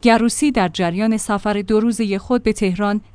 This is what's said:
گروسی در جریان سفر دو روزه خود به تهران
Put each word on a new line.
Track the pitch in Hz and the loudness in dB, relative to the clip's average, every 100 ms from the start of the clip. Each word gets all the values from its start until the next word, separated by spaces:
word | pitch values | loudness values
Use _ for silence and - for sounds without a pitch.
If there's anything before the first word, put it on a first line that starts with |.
گروسی | 233 226 233 - 294 | 4 4 2 0 0
در | 247 180 | 2 -2
جریان | 165 175 175 220 220 | 0 -2 0 0 -2
سفر | - 202 208 208 | -2 -2 -2 -4
دو | 202 214 | 0 2
روزه | 233 220 220 196 | 2 0 -2 -4
خود | - 247 | -2 0
به | 233 | 0
تهران | 214 196 180 208 208 - | 0 -2 0 -2 -2 -6